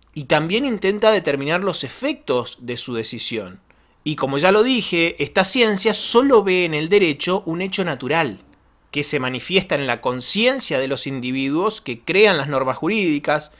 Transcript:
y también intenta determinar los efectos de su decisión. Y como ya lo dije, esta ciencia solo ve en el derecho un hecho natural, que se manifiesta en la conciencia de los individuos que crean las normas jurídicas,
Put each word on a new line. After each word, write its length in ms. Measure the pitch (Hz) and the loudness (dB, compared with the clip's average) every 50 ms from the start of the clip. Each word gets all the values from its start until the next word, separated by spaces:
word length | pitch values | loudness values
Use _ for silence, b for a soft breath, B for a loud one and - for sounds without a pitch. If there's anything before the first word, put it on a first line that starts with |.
| _ _ - | _ _ -14
y 80 | 156 135 | -12 -2
también 420 | - 156 151 156 165 190 233 285 | 0 0 2 2 2 0 0 0
intenta 460 | 269 226 - - 190 208 208 226 220 | 0 -4 -2 0 -2 0 4 4 4
determinar 520 | 220 190 165 151 139 139 139 147 165 180 196 | 4 4 2 0 -2 -2 -2 -2 -2 0 0
los 200 | 196 160 - - | -2 -4 -4 -6
efectos 720 | 123 - - 240 294 285 - - - 131 123 113 - - - | -8 -10 -6 -4 -4 -4 -6 -4 -2 0 0 0 -4 -10 -16
de 160 | 123 117 120 117 | -10 -8 -8 -8
su 180 | - 131 120 | -6 -6 -4
decisión. 640 | 113 110 - 127 107 - - 120 110 98 90 92 - _ _ b b b b b b - | -4 -4 -6 -8 -8 -8 -6 -6 -6 -6 -8 -14 -20 _ _ b b b b b b -6
Y 120 | 147 151 | -6 -4
como 240 | - 139 135 139 143 | -2 -2 -2 -2 2
ya 120 | 160 185 | 2 4
lo 120 | 202 214 226 | 4 4 4
dije, 580 | 262 262 233 - - 180 170 165 170 - - | 4 2 0 0 -2 0 2 0 0 0 -4
esta 240 | 143 - - 196 190 | -6 -2 2 0 0
ciencia 480 | - - 262 233 214 202 190 - 220 202 | 2 2 2 2 2 2 2 0 0 0
solo 480 | - - - - 233 269 277 269 220 | 2 0 4 4 4 4 6 6 6
ve 240 | 196 196 185 180 180 | 6 4 2 2 0
en 80 | 165 156 | 0 0
el 160 | 151 156 165 | -2 0 2
derecho 540 | 202 202 185 160 139 - - 175 185 202 - | 4 4 4 4 0 -2 -2 -2 -2 -2 -2
un 160 | 165 165 175 | -2 -4 -4
hecho 220 | 190 196 190 - 185 | -4 -4 -2 -2 -2
natural, 560 | 170 143 123 127 123 151 165 160 123 95 - - _ _ _ _ _ _ _ _ _ | -2 -4 -4 -2 -2 0 0 0 -2 -4 -10 -16 _ _ _ _ _ _ _ _ _
que 120 | - 147 143 | -6 -6 -4
se 160 | - 156 139 | -2 -2 -2
manifiesta 560 | 127 127 127 123 - - 180 190 185 - 165 | -2 -2 -4 -6 -6 0 0 0 0 2 -2
en 120 | 139 139 127 | -2 0 -2
la 120 | 117 117 | -2 -2
conciencia 760 | - 127 123 127 123 - - 196 233 254 277 262 - - 156 131 | -2 -4 -2 -2 -4 -2 0 2 2 2 2 0 -4 -2 -2 -2
de 80 | 135 135 | 0 -2
los 180 | 139 127 - | -4 -4 -4
individuos 760 | 139 135 131 120 127 127 135 135 135 143 165 190 214 208 - | -6 -6 -6 -4 -4 -2 -2 -2 -2 0 0 0 -2 -4 -6
que 180 | - - 120 - | -8 -10 -10 -10
crean 380 | - - 165 190 220 208 180 147 | -6 -2 2 4 4 6 4 2
las 100 | 135 143 | 0 -2
normas 300 | 147 131 135 131 127 - | -2 -2 0 -2 -2 -2
jurídicas, 760 | 151 170 220 220 190 165 151 143 143 - 147 151 147 - b b | -2 -2 0 0 2 2 0 0 0 0 -2 -2 -2 -8 b b